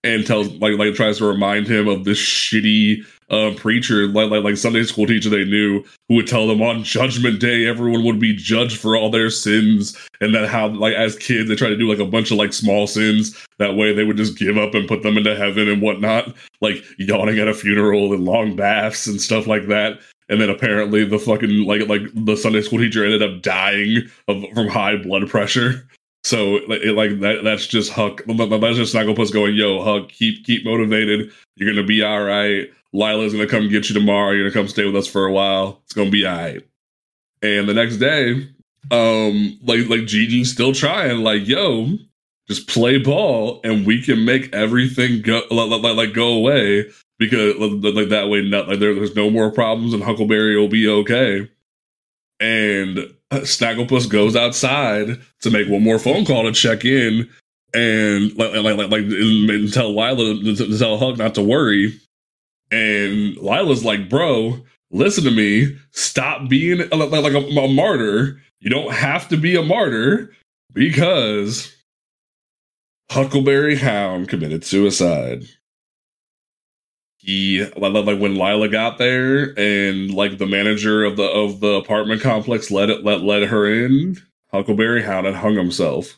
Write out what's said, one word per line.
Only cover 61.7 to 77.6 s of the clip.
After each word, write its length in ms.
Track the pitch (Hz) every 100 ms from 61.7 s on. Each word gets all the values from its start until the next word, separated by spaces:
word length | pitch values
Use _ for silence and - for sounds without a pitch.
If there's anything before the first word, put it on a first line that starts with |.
| 101 104 113 _ _ _ _ _ _ _
And 640 | 113 110 104 101 104 104 -
Lila's 480 | 95 95 185 123
like, 240 | 113 104 92
"Bro, 520 | 131 170 120 113 123 - _ _
listen 340 | 92 175 208
to 60 | 139
me. 460 | 113 104 104 139 - _
Stop 580 | - - - 131 143 131
being 320 | 135 165 180 160
a, 40 | 156
like, 260 | 147 156
like 120 | 147
a, 120 | 139 139
a 220 | 147 135
martyr. 720 | 135 196 160 107 104 135 139 _ _
You 100 | 101
don't 220 | 131 -
have 360 | - 139 165 -
to 80 | 165
be 200 | 165 175
a 60 |
martyr 720 | 156 214 180 113 123 220 - _ _ _ _
because 1000 | - 147 139 170 175 110 104 101 120 - _ _ _ _ _ _ _ _ _ _ _ _ _ _
Huckleberry 640 | 131 135 139 135 139 151 143
Hound 520 | 131 104 98 92 92
committed 360 | 98 76 82
suicide." 800 | - 98 101 92 87 76 64 62 - _ _ _ _ _ _ _ _ _ _ _ _ _ _ _ _ _
He, 420 | 95 98 95 95